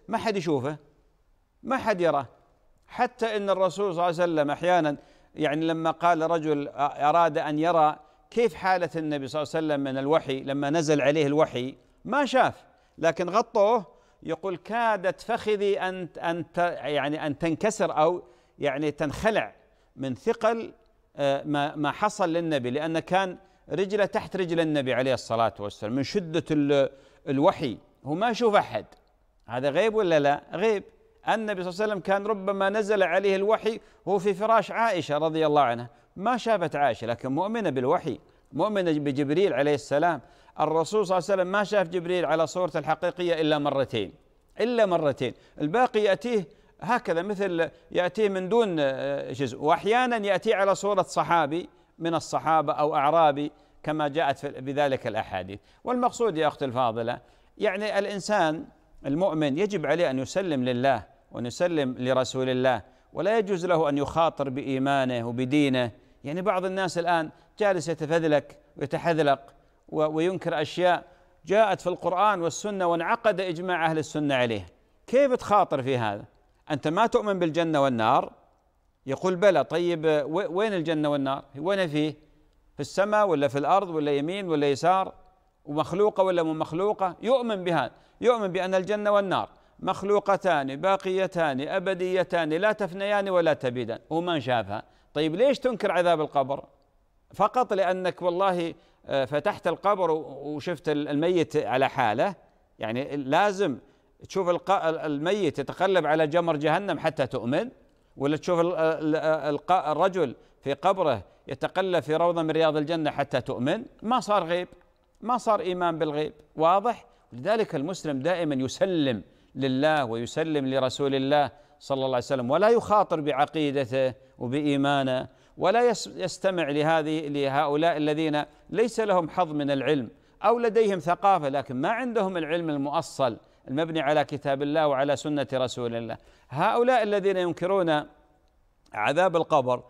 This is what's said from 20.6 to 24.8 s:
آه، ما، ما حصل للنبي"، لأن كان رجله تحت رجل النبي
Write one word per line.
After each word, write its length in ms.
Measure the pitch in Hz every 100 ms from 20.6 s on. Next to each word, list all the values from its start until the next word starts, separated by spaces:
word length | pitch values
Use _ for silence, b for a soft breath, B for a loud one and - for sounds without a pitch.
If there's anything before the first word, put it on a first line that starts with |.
| - - _ _ _ -
آه، 260 | 143 139
ما، 340 | 151 147 147 156
ما 140 | 143
حصل 380 | - 208 - 175
للنبي"، 420 | 165 165 143 120
لأن 280 | 139 165 165
كان 380 | 156 185 185 - _ b b
رجله 360 | 151 190 208
تحت 320 | 190 - - 190
رجل 240 | 175 170
النبي 340 | 160 151